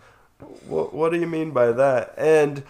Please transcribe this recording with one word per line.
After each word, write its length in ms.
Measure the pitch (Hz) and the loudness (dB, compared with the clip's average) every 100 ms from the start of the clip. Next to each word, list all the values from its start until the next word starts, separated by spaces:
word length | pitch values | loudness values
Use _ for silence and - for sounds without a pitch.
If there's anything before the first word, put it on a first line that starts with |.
| - _ _ _ - - - | -16 _ _ _ -20 -20 -8
What, 260 | 160 - | -6 -4
what 180 | 147 165 | -2 -2
do 80 | 170 | -2
you 60 | 170 | -4
mean 240 | 160 160 | -4 -4
by 220 | 135 120 | 2 2
that? 420 | 117 139 123 - - | 2 2 0 -4 -2
And 460 | 151 160 147 143 | 2 4 4 -2